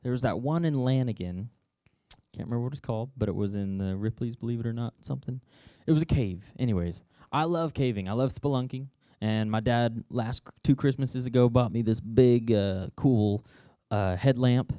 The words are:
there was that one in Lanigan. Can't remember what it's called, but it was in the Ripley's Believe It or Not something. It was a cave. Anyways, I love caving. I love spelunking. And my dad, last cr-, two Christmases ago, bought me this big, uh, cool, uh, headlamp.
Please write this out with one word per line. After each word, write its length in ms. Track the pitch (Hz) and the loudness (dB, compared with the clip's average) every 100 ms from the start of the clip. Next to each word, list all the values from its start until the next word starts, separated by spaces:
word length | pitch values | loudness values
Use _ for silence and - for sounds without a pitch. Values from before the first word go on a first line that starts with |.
there 80 | 123 | -4
was 100 | 123 | -2
that 200 | 117 90 | 0 -2
one 220 | 131 160 | -2 0
in 200 | 170 139 | 0 0
Lanigan. 640 | 127 131 123 101 90 90 117 _ _ _ _ _ _ - _ | 0 0 0 -4 -6 -8 -10 _ _ _ _ _ _ -20 _
Can't 140 | - - | -14 -6
remember 180 | 120 123 | -4 -4
what 80 | |
it's 80 | 139 | -8
called, 280 | - 110 127 135 | -6 -6 -6 -4
but 120 | 104 | -4
it 60 | 95 | -2
was 200 | 101 101 | -2 -2
in 240 | 98 98 | -4 -2
the 180 | 98 95 | -2 -2
Ripley's 380 | 110 117 120 117 | -4 -4 -8 -6
Believe 240 | 113 120 | -6 -4
It 80 | 117 | -4
or 60 | |
Not 200 | 113 117 _ | -6 -8 _
something. 400 | - 135 - 127 _ _ - _ - | -10 -10 -8 -12 _ _ -20 _ 0
It 40 | |
was 120 | 156 | 0
a 20 | 160 | 2
cave. 480 | 147 107 90 - - | 0 0 -4 -12 -4
Anyways, 420 | 123 98 87 82 _ _ - | 0 0 -2 -6 _ _ -6
I 140 | 139 160 | -2 0
love 280 | 170 165 | 0 -2
caving. 340 | - 131 104 95 | 0 -2 0 -4
I 60 | |
love 180 | 110 131 | 0 -2
spelunking. 560 | - 143 131 127 131 135 _ _ _ | -2 -2 -2 -4 -8 -12 _ _ _
And 300 | 107 110 107 | -2 0 0
my 100 | 110 | 0
dad, 440 | 110 120 117 113 - | 0 2 0 -2 -6
last 320 | 120 117 127 | -6 -4 -6
cr-, 80 | - _ | -12 _
two 120 | - 139 | 0 2
Christmases 500 | 143 127 131 131 127 | 2 0 -4 -4 0
ago, 240 | 127 123 | 4 6
bought 220 | 120 120 | 4 2
me 100 | 117 | 0
this 180 | 110 113 | 0 0
big, 520 | 107 113 127 120 113 | 2 6 8 6 4
uh, 380 | 107 98 95 92 - | 2 2 -2 -6 0
cool, 480 | 139 120 104 104 - - - _ _ | 4 4 4 0 -6 -20 -20 _ _
uh, 260 | 104 95 90 | 0 0 2
headlamp. 540 | 139 123 127 123 - | 2 4 4 2 0